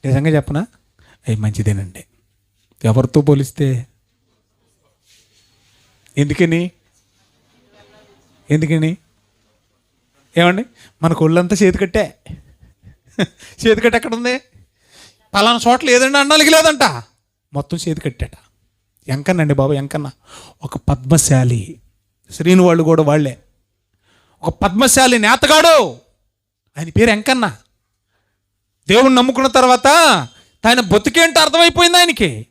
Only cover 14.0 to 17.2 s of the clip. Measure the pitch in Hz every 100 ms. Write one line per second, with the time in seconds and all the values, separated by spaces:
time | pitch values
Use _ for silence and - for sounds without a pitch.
14 | 240 226 240 254 _ _ _ _ _ _
15 | - _ _ 202 214 240 233 254 311 247
16 | 262 277 277 302 302 320 320 294 240 123
17 | - _